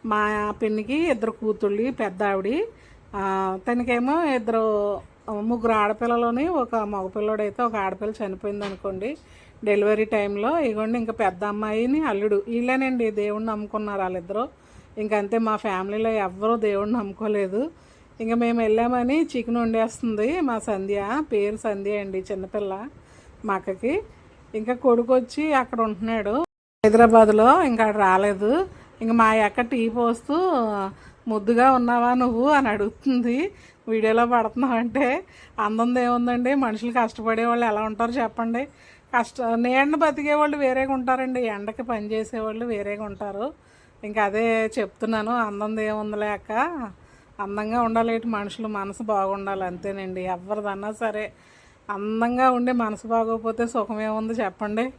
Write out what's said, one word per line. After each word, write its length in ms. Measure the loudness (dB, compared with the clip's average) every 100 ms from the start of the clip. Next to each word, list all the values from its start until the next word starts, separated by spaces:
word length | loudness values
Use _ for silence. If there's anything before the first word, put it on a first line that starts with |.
| 0
మా 480 | 0 0 0 -4 -2
పిన్నికి 320 | -2 -2 -2
ఇద్దరు 360 | 0 0 0 -2
కూతుళ్ళు, 600 | -2 -4 -2 -2 0 -2
పెద్ద 300 | -2 -6 -2
ఆవిడ, 420 | -2 0 -2 -2 -4 -10 -20 -20 -12
ఆ, 440 | -6 -2 -2 -2 -4 -2
తనకేమో 540 | -2 0 0 0 0
ఇద్దరు, 720 | 0 0 0 0 2 0 0 -4 -10 -18 -10
ముగ్గురు 420 | -6 -2 0 2
ఆడపిల్లలోని 760 | 2 2 0 0 2 0 0 0
ఒక 260 | 0 0
మగపిల్లడైతే 880 | -2 -2 -4 -4 -4 -2 -2 -2 -2
ఒక 140 | -2 -2
ఆడపిల్ల 480 | -4 -4 -8 -6
చనిపోయింది 400 | -8 -6 -8 -6
అనుకోండి 520 | -8 -8 -8 -6 -8 -8 -16 -20 -20 -6
డెలివరీ 400 | 0 2 4 2
టైంలో. 540 | 2 0 0 -2 0 0
ఇగోండి 400 | 0 -2 -2 -2
ఇంకా 140 | -4
పెద్ద 320 | 0 0 0
అమ్మాయిని 600 | -6 -4 -2 0 2 2
అల్లుడు 380 | 0 0 2 0 0
వీళ్ళేనండి 600 | -2 0 0 0 0 0
దేవుణ్ణి 400 | 0 -4 -2 -4
నమ్ముకున్నారు 500 | -4 -6 -6 -4 -2
వాళ్ళిద్దరూ. 480 | -2 -4 -4 -4 -4 -8 -20 -20 -16 -8
ఇంకంతే, 400 | -2 0 0 0
మా 180 | 0 -2
ఫ్యామిలీలో 540 | -2 -4 -4 -2 0
ఎవ్వరూ 460 | 0 -2 -2 0 0
దేవుణ్ణి 420 | 0 0 0 -2
నమ్ముకోలేదు. 720 | -4 -6 -2 -2 0 -2 -4 -8 -20 -20 -20 -8
ఇంకా 140 | -2
మేము 280 | 0 2 2
వెళ్ళామని 600 | 2 2 2 0 2 2
చికెన్ 340 | 0 -2 -2 0
వండేస్తుంది 840 | 0 0 -2 -2 -4 0 0 0
మా 180 | -2 -2
సంధ్య, 640 | -2 -4 -2 -2 -2 -4 -2
పేరు 240 | 0 0 -2
సంధ్య 420 | -4 -4 -4 -4
అండి, 260 | -4 -8 -6
చిన్నపిల్ల 560 | -8 -6 -6 -4 -6 -10 -16 -20 -20 -20 -10
మా 100 | -4
అక్కకి. 480 | -4 -4 -4 -2 -2 -6 -20 -20 -20 -10
ఇంకా 200 | -8 -4
కొడుకు 400 | 2 4 4 4
వచ్చి 380 | 2 2 -4 2
అక్కడ 280 | 2 0 -2
ఉంటున్నాడు 640 | -2 -2 -2 -2 0 -2 -4 _ _ _ 6
హైదరాబాద్లో, 760 | 10 10 10 10 8 8 8
ఇంకా 220 | 4 2
ఆడు 140 | 2 4
రాలేదు. 680 | 4 6 4 0 0 0 -2 -8 -20 -6
ఇంకా 120 | 0
మా 100 | 4
అక్క 360 | 6 6 2 0
టీ 280 | -2 0 0
పోస్తూ, 460 | 0 0 0 -2 0 2 2 0 -2 -4 -8 -20 -12 -4
"ముద్దుగా 440 | -2 2 6 6
ఉన్నావా 420 | 6 4 2 2
నువ్వు?" 340 | 2 2 2 4
అని 200 | 4 2
అడుగుతుంది. 840 | 0 -2 -2 0 0 0 0 -2 -6 -20 _ -4
వీడియోలో 380 | 2 4 4 4
పడుతున్నావంటే 1000 | 2 2 -2 0 0 0 0 0 0 -6 -20 -16 -4
అందంది 420 | -2 0 0 2
ఏముందండి, 540 | 2 0 0 0 0
మనుషులు 380 | 0 0 -2 -2
కష్టపడే 540 | 0 -2 -2 -2 0 2
వాళ్ళు 200 | 2 2
ఎలా 160 | 0
ఉంటారు 280 | -2 -2 -2
చెప్పండి. 580 | -2 -4 -2 -4 -4 -6 -12 -20 -20 _ -2
కష్ట, 260 | -2 -4
నీడన 520 | -2 0 2 4 2 4
బతికే 380 | 2 2 0
వాళ్ళు 220 | 2 2 2
వేరేగా 360 | 0 2 0
ఉంటారండి, 480 | 0 0 0 0 -2
ఎండకి 420 | -2 -4 -8 -8
పని 300 | -6 -6 -2
చేసేవాళ్ళు 520 | -4 -4 -6 -6 -6
వేరేగా 400 | -6 -4 -4 -6
ఉంటారు. 500 | -8 -8 -8 -6 -8 -10 _ -20 -20 _
ఇంకా 200 | -6 0
అదే 420 | 0 2 2 2 0
చెప్తున్నాను, 720 | -2 -4 _ -2 -2 0 0
అందంది 480 | -2 -2 -4 -2
ఏముంది 320 | -2 -2 -4 -4
లేక, 360 | -4 -4 -4 -2 0 -2 -10 -14 -20 -20 _ -10
అందంగా 420 | -6 -4 -2 0
ఉండాలి 320 | 2 2 0
ఏంటి 140 | 0 -2
మనుషులు, 400 | -4 -6 -8 -6
మనసు 340 | -6 -8 -8
బాగుండాలి 600 | -2 0 0 -2 -4 -4
అంతేనండి. 560 | -6 -6 -8 -8 -8 -6
ఎవరిదన్నా 720 | -6 -6 -6 -6 -4 -6 -8
సరే 400 | -4 -4 -4 -8 -12 -20 -20 -20 _ -10
అందంగా 600 | -6 -4 -2 0 4 4
ఉండి 220 | 4 2
మనసు 340 | 0 -2 -4 -2
బాగోకపోతే 600 | 0 0 -2 -4 -2 -2
సుఖం 340 | -2 -4 -4
ఏముంది 320 | -4 -4 -4
చెప్పండి. 600 | -4 -4 -4 -4 -2 -4